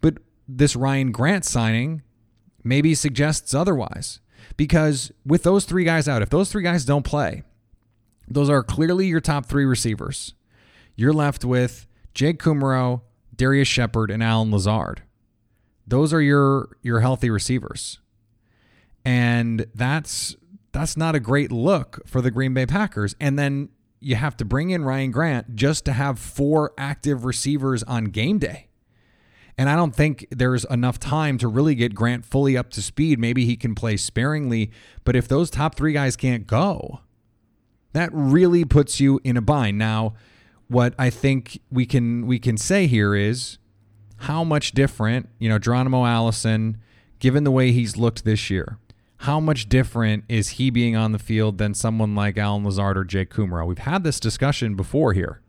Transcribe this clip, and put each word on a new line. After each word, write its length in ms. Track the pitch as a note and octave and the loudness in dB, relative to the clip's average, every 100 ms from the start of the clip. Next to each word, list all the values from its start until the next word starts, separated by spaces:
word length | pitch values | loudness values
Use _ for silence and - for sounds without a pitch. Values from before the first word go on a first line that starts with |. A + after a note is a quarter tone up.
but 160 | D#3+ - _ _ - | 0 0 _ _ -16
this 280 | B2+ C#3+ A#2+ | 0 2 2
Ryan 360 | C3+ C3+ C3 | -2 0 -2
Grant 340 | A#2 C3+ F#3+ C#3+ | 0 0 0 -2
signing 560 | B2+ A2+ A2+ C3+ D#3+ - _ _ _ _ _ A#2 | -2 0 0 -2 -6 -12 _ _ _ _ _ 0
maybe 280 | C3+ D3+ | 2 2
suggests 600 | D3+ D3 B2 D3 D#3 - | 2 -2 0 0 -2 -2
otherwise. 640 | C3+ F3+ D3+ G#2+ - - - _ _ - - | -2 0 -2 -4 -8 -12 -14 _ _ -20 -4
Because 540 | D3+ E3 D#3 C#3 - - - | 2 4 4 0 -6 -12 0
with 180 | E3 | 2
those 200 | F3 G3 | 4 2
three 220 | - F3+ E3 | 2 0 2
guys 240 | E3 D3 | 2 0
out, 120 | B2 | 0
if 80 | G2+ | 2
those 220 | D3+ G3 | 0 0
three 120 | G#3+ | -2
guys 200 | F3 E3+ | 0 0
don't 220 | B2+ C#3+ B2 | 2 0 0
play, 380 | D3 G#2+ - - _ _ _ _ _ _ _ - | -2 -2 -6 -14 _ _ _ _ _ _ _ -6
those 220 | B2+ C#3+ | 0 4
are 140 | C#3+ | 2
clearly 440 | A2 - D#3+ F3+ F#3+ | 2 0 2 2 2
your 140 | D#3+ | 0
top 240 | - C#3+ B2+ | 0 -2 -2
three 200 | C#3+ C3+ | 0 2
receivers. 680 | B2 A#2 G#2+ - - - - _ _ _ _ _ - | 0 -2 -4 -8 -10 -14 -18 _ _ _ _ _ 0
You're 180 | A#2+ | 2
left 320 | D#3 C#3+ C#3 B2 | 4 2 -2 -2
with 420 | B2 B2 - - _ - | 0 0 -4 -20 _ -16
Jake 280 | - C#3+ E3 | -2 0 2
Kumerow, 600 | D#3+ D3 C3+ C3 B2+ B2 - _ _ - | 0 2 2 0 0 -2 -8 _ _ -2
Darius 320 | C3 C#3 C#3 | 2 4 2
Shepherd, 440 | - A#2 A#2 G#2+ | 2 0 0 -2
and 120 | G#2+ | 0
Allen 280 | A2+ A2+ A2 | 0 2 2
Lazard. 520 | G#2 F#2+ A2 C#2+ - - _ _ _ _ _ _ _ - | 2 2 0 -2 -8 -16 _ _ _ _ _ _ _ -2
Those 260 | A#2+ D3+ | 0 2
are 80 | D#3+ | 2
your, 480 | C#3+ C#3+ C#3 C3+ - _ | 4 4 4 2 -2 _
your 200 | A#2+ A#2 | -2 2
healthy 280 | A2+ C3 B2 | 2 2 0
receivers. 680 | G#2+ - B2 - - - - _ _ _ _ _ _ _ _ _ _ | 0 0 -4 -4 -12 -14 -16 _ _ _ _ _ _ _ _ _ _
And 640 | B2 B2 A#2+ A#2+ A#2 A2+ - G#2+ | -2 2 2 2 0 -2 -6 -4
that's, 600 | B2 D#3 D3+ - - - _ F#3+ _ | -2 -2 -4 -8 -10 -12 _ -20 _
that's 260 | C#3 D#3 - | -6 -6 -2
not 180 | D#3+ D#3 | -2 -2
a 40 | |
great 320 | A2 C#3 C3+ | 0 0 0
look 480 | B2 C3+ F#3 C3 - - | -2 0 0 -2 -14 -6
for 140 | C3 | -2
the 100 | B2 | 0
Green 220 | A#2 C3 | 0 -2
Bay 120 | C3 C3 | -2 0
Packers. 500 | E3+ G#3 - G#2 - | 0 -2 -2 -6 -2
And 180 | D3 C#3 | -2 0
then 320 | C#3+ C#3 D3 _ _ _ | -2 -2 -6 _ _ _
you 160 | C#3 A#2+ | -4 -2
have 200 | D3 - | -2 -4
to 80 | G#2+ | -4
bring 260 | B2 E3+ | -2 -2
in 120 | F3+ | -2
Ryan 280 | C#3 C3+ C3+ | -2 -2 -2
Grant 440 | B2 E3 B2+ - G#2+ | -2 -2 -2 -6 0
just 300 | C3+ D#3 - | 0 0 -2
to 80 | |
have 240 | B2 C#3 B2 | -2 -2 -4
four 560 | - - C#3+ D#3 D3+ - | -8 -4 0 2 0 -4
active 480 | C#3 C#3+ D3 C3+ A#2+ | -8 -4 -2 -2 -2
receivers 580 | A#2+ C#3 D3 C3+ B2+ | -4 -2 -2 0 -2
on 220 | A#2 A#2+ A2 | -2 -4 -2
game 340 | G#2+ B2 G#3 | -2 0 0
day. 300 | D3+ - - _ _ _ _ _ _ _ - - | -2 -6 -18 _ _ _ _ _ _ _ -18 -2
And 120 | C3+ | 0
I 60 | D#3 | 2
don't 200 | E3+ A#2+ | 0 2
think 320 | D3+ C3+ - | 0 0 -10
there's 340 | B2+ B2+ B2+ - | -2 0 0 -2
enough 340 | B2 B2 A#2 | -2 -2 -2
time 380 | - D3+ D#3 B2+ | -4 -2 0 0
to 100 | A#2 | 0
really 280 | A2 D3+ C3+ | 2 2 2
get 200 | A#2+ G2+ | 0 0
Grant 300 | A#2 A#2+ - | -2 -2 -2
fully 320 | C3+ C#3 B2+ | 0 2 0
up 140 | B2 | -2
to 100 | - | -8
speed. 380 | G2+ - D#3+ C3+ | -8 -2 0 2
Maybe 260 | A#2 B2 A#2+ | 2 0 0
he 100 | A#2 | 0
can 180 | A#2+ | -4
play 220 | G#2 A#2 G#2+ | -4 -2 -2
sparingly, 760 | - - C3 D3+ C#3 A2+ G#2+ - - - | -2 -2 -2 -2 -2 -2 -2 -8 -20 -6
but 120 | - B2 | 0 0
if 120 | - | 2
those 220 | C3+ E3+ | 0 0
top 260 | - D3+ - | -2 -4 -2
three 180 | D3+ | -2
guys 220 | D3 C3+ - | 0 0 0
can't 300 | C3+ A#2+ G#2 | -2 -2 -2
go, 560 | A2 G3 F3 - C3 _ _ _ _ _ _ _ _ _ | 0 0 -2 -8 -14 _ _ _ _ _ _ _ _ _
that 160 | D3 E3+ | -2 -2
really 540 | D#3 C#3 D3+ F3+ F3 D#3 | 0 4 6 6 4 6
puts 340 | C#3+ C#3 - | 4 4 2
you 220 | C#3 C3+ | 2 2
in 140 | C3+ A#2+ | 2 0
a 40 | |
bind. 360 | A2 D3 A2 G2+ | 2 2 2 0
Now, 380 | A2 A2 A2 A2 _ _ _ _ _ | 0 0 -2 -6 _ _ _ _ _
what 260 | A#2+ A#2+ - | 2 2 2
I 100 | B2+ | -2
think 520 | - C#3 C3+ A#2 - _ | 0 0 0 -4 -18 _
we 140 | B2+ B2 | -2 0
can, 420 | C3+ A#2 A#2+ A#2 | 0 0 -2 -2
we 100 | B2 | 0
can 200 | B2+ A2+ | 0 -2
say 300 | - G3 F3 | 0 2 2
here 280 | A#2 G#2 G2+ | 2 2 2
is 440 | G#2 B2 - - _ _ _ _ - - | 0 -2 -8 -14 _ _ _ _ -20 -14
how 260 | - D#3 | -6 -4
much 300 | E3 D3+ - | 0 0 0
different, 560 | B2 C3+ - A2 B2 A#2 _ | 2 0 2 -2 -2 -4 _
you 80 | A2+ | 0
know, 100 | G#2+ | 0
Geronimo 480 | A2 B2 C3 B2+ A#2+ | 2 0 2 2 2
Allison, 720 | A#2 A2+ A2 A2+ A2 A2 A2 - _ _ - | 2 0 0 0 0 -2 -6 -12 _ _ -2
given 260 | C3 C3+ D3 | 2 2 2
the 60 | |
way 200 | C3 B2+ | 4 4
he's 240 | B2 A#2 A2 | 2 0 0
looked 300 | A#2 A2 A2 | -2 0 -2
this 240 | G#2+ - | -2 0
year, 280 | F#2+ - - _ _ _ _ | -4 -4 -12 _ _ _ _
how 200 | - D3+ | -2 0
much 300 | D#3+ C#3+ G#2+ | 0 -2 2
different 560 | C3 B2+ A#2 A2 G#2+ G#2+ | 2 2 0 0 -2 -2
is 220 | A2+ G2+ | -2 -2
he 200 | - C3+ | -2 0
being 280 | A#2+ A#2+ A2 | 2 2 2
on 160 | A2 | 0
the 60 | G#2+ | -2
field 400 | - A2 G#2+ G2 | -2 0 0 0
than 140 | G#2 | -4
someone 400 | G2+ A#2 A2+ G#2+ | -2 -2 0 0
like 240 | G#2 G#2 G2+ | 0 -2 -2
Allen 280 | G#2 G#2 G#2 | -2 -2 -2
Lazard 320 | F#2+ G2 F#2+ | 0 0 0
or 80 | F#2 | -2
Jake 240 | F#2+ F#2 | -2 -2
Kumerow? 360 | - G2+ F2 E2 | -2 -2 -2 -4
We've 120 | F2+ | -4
had 260 | - F#3 | -2 -2
this 160 | E3 C3+ | -2 -2
discussion 560 | A2+ - C3+ C#3+ A2+ G2 | -4 -2 -2 0 -2 -4
before 380 | F#2+ C#3+ D3 | -2 0 2
here. 280 | F#2+ E2+ - | 2 -2 -8